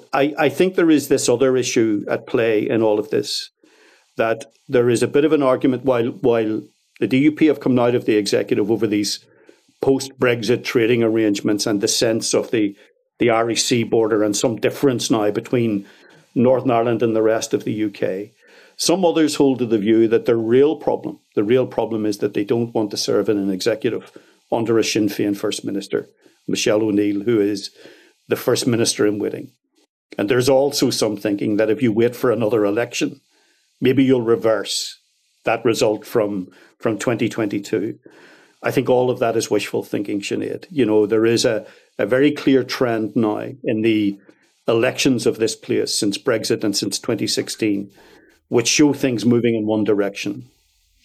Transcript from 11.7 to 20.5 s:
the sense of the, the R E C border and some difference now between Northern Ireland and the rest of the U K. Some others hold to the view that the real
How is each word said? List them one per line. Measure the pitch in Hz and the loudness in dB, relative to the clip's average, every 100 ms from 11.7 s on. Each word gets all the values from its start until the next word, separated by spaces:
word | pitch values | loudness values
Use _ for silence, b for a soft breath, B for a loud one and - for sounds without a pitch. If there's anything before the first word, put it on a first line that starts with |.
| 104 | -2
the | 107 | 0
sense | - 120 113 - | 0 0 0 0
of | 113 - | -2 0
the, | 117 101 101 b b _ - | -2 -2 -4 b b _ -2
the | 117 | 2
R | 113 117 | 2 0
E | |
C | 110 - 123 | -2 0 0
border | 107 117 110 107 | 0 0 2 2
and | 107 104 | 0 0
some | 135 107 | -2 -2
difference | 123 - 143 120 - | -4 0 0 0 0
now | 120 104 | 0 0
between | 104 - 123 117 101 - B B B B | -2 -2 -2 0 -2 -6 B B B B
Northern | 135 123 127 120 | 0 2 2 2
Ireland | 117 117 113 | 2 2 0
and | 117 | 0
the | 110 | 2
rest | 110 113 - | 2 0 -2
of | 107 | -4
the | 127 | -4
U | 110 107 | -4 -4
K. | - 98 95 107 _ b b b b | -4 -6 -6 -10 _ b b b b
Some | - 175 | -2 2
others | 175 160 151 - | 2 2 2 2
hold | 139 120 | 2 2
to | 117 | 0
the | 110 | 0
view | 101 110 113 | 2 4 4
that | 113 | 2
the | 120 117 | 2 0
real | 113 | 2